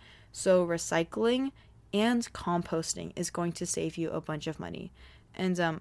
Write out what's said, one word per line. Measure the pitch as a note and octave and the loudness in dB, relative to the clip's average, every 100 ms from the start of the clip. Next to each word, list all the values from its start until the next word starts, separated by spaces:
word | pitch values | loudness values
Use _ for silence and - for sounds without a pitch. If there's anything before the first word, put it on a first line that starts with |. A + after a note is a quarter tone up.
| - - - | -12 -20 -16
So | - F#3+ F3+ F3 | 0 6 6 6
recycling | E3+ - E3 E3+ - A3+ B3+ C4+ - - - - | 0 0 0 0 2 2 2 0 -6 -20 -20 -2
and | G3+ A3+ A#3+ A3+ | 2 4 2 0
composting | - - F3 - E3 D#3+ - E3 - | -4 0 0 0 -2 -2 -6 -6 -6
is | F3 | -6
going | - E3+ | -2 -4
to | E3 F3 | -4 -4
save | - D#3+ E3 | -2 -2 -2
you | D#3+ | -4
a | D#3+ | -4
bunch | D#3+ D#3 D#3+ | -4 -6 -6
of | D#3 | -6
money. | F2 E2+ F3+ - - - - | -8 -10 -12 -16 -20 -20 -14
And, | - F#3 F3+ | -2 0 2
um, | E3+ D#3 | 0 0